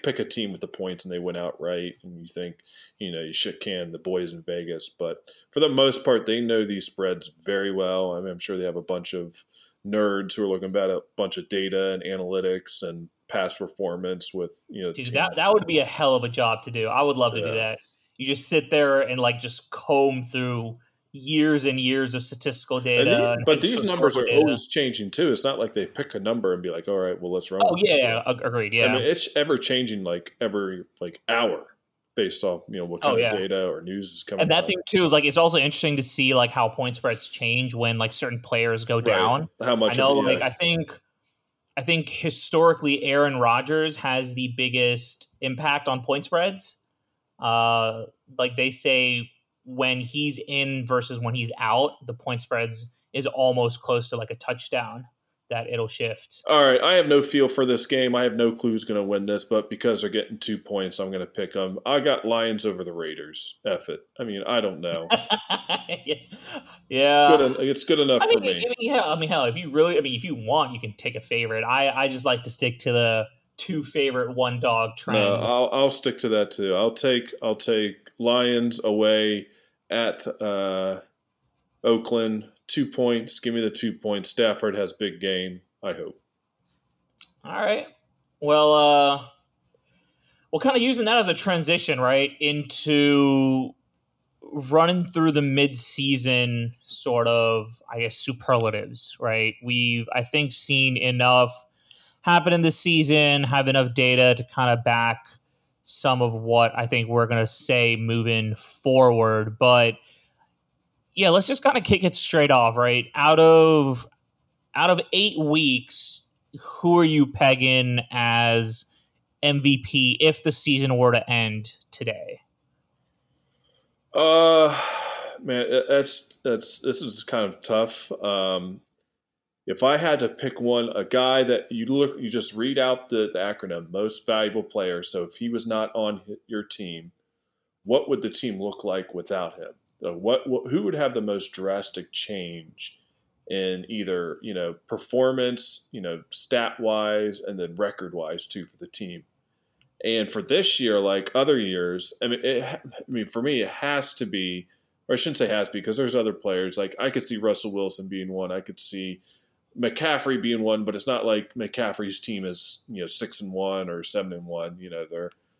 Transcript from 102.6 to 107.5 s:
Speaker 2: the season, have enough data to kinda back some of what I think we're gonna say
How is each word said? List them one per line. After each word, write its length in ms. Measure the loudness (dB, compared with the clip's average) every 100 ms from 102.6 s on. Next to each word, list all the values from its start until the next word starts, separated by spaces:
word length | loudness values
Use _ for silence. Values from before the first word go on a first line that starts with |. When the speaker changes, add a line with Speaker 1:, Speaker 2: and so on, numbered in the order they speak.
Speaker 2:
the 80 | 2
season, 720 | 2 2 4 4 6 6 4
have 240 | 2 2 4
enough 260 | 2 2
data 400 | 2 4 6 6
to 100 | 6
kinda 320 | 0 0 2 2
back 420 | 2 2 2 0 -8 _ _ _ _ _
some 380 | -10 -2 0 2
of 140 | 2
what 380 | 0 2 4 4 2
I 100 | -2
think 220 | -2 0
we're 180 | 2 2
gonna 200 | 2
say 500 | 0